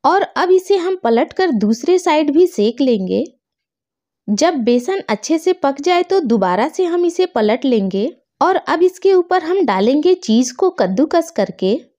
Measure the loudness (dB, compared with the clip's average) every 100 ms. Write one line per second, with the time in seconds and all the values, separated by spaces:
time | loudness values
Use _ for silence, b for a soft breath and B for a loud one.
0 | 2 0 0 -2 2 2 2 0 0 -2
1 | 0 0 0 -2 0 0 0 0 2 0
2 | 2 0 2 2 2 2 -2 0 0 0
3 | 0 -2 -4 _ _ _ _ _ _ _
4 | _ _ -6 0 0 0 0 0 -2 -6
5 | -4 -6 -2 -2 -2 -2 -2 -2 -2 0
6 | 0 -2 0 0 0 0 -2 -2 -2 0
7 | -2 -2 -2 0 0 0 0 0 0 -4
8 | -4 -8 _ _ 0 0 -2 0 0 0
9 | 2 2 2 -2 0 -2 0 0 0 2
10 | 0 0 2 0 0 0 -2 0 -2 0
11 | 0 0 -2 -4 -6 -2 -2 -2 -6